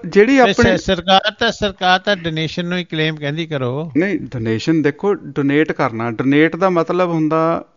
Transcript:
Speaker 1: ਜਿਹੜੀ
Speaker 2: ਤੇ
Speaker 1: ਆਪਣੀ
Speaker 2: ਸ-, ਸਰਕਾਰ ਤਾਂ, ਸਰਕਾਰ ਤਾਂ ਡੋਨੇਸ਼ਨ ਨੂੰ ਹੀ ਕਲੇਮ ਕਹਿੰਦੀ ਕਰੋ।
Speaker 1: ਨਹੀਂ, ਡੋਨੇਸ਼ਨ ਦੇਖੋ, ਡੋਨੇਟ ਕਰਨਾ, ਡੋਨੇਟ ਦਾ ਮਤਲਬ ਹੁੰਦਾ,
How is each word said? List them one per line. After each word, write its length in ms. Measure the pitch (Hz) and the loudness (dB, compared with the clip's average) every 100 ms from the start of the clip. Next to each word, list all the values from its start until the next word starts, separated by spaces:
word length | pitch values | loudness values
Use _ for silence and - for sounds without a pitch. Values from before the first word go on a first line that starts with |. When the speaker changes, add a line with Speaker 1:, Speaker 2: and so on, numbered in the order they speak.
| 175 | 0
Speaker 1:
ਜਿਹੜੀ 280 | 196 226 | 4 6
Speaker 2:
ਤੇ 60 | 277 | 6
Speaker 1:
ਆਪਣੀ 360 | 220 214 233 175 | 4 4 2 2
Speaker 2:
ਸ-, 40 | |
ਸਰਕਾਰ 520 | 185 175 180 190 214 208 | 0 -2 2 2 2 -2
ਤਾਂ, 140 | 233 | -4
ਸਰਕਾਰ 460 | - 208 190 180 185 | -2 -6 -2 0 2
ਤਾਂ 180 | 208 190 | 0 -2
ਡੋਨੇਸ਼ਨ 500 | 165 156 156 180 175 | -2 -4 -4 -4 -4
ਨੂੰ 120 | 180 | -6
ਹੀ 60 | |
ਕਲੇਮ 320 | 175 156 156 151 | -4 -2 -2 -2
ਕਹਿੰਦੀ 300 | 143 156 160 | -6 -6 -4
ਕਰੋ। 460 | 143 123 135 160 135 | -4 -2 -4 -6 -6
Speaker 1:
ਨਹੀਂ, 220 | 196 165 | -4 -4
ਡੋਨੇਸ਼ਨ 640 | 127 123 113 110 160 160 | -6 -6 -4 -2 0 0
ਦੇਖੋ, 320 | 143 139 202 | 0 0 -2
ਡੋਨੇਟ 580 | 190 143 147 139 147 156 | -2 -4 -4 0 2 0
ਕਰਨਾ, 380 | 156 131 113 117 | 0 -2 -2 -4
ਡੋਨੇਟ 460 | 107 135 143 160 170 | -2 2 4 4 2
ਦਾ 140 | 190 | 0
ਮਤਲਬ 400 | 170 165 175 180 | 2 0 -2 -2
ਹੁੰਦਾ, 540 | 165 156 160 165 170 - | 0 0 0 0 -2 -8